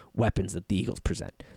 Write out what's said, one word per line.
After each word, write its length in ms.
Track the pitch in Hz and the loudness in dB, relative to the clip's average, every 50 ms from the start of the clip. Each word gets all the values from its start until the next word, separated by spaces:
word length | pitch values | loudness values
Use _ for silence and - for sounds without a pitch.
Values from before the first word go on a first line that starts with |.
| - - - | -20 -8 0
weapons 400 | - 117 104 - - 95 95 - | 2 2 4 4 2 -2 -2 -4
that 140 | 87 92 | -6 -2
the 80 | - 104 | 0 0
Eagles 240 | 90 - - - - | 2 2 0 -4 -4
present. 420 | - - 87 - - - - _ - - - | -4 -4 -4 -4 -6 -10 -12 _ -20 -20 -20